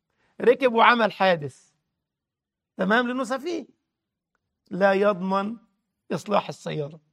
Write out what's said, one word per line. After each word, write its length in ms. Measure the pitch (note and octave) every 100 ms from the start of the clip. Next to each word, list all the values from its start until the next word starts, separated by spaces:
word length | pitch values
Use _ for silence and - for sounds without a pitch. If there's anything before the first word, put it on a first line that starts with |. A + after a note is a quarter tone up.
| _ _ _ -
ركب 320 | G3 C4 C4
وعمل 380 | A3+ G#3 A#3+ G#3+
حادث، 600 | - F#3+ F3 D3 - _ _ _ _ _ _ _ _ _ _ _ -
تمام؟ 300 | F#3 A3 A#3+
لأنه 160 | B3+
سفيه، 440 | B3 C4 D4 E4+ A#3+ _ _ _ _ _ _ _ _ _ _
لا 220 | F3+ G3
يضمن 640 | G3 G3+ G3 F#3+ G3 G3+ A#3 _ _ _ _ -
إصلاح 380 | F3+ G#3 - -
السيارة، 500 | D3+ - D#3 D3 D#3+ _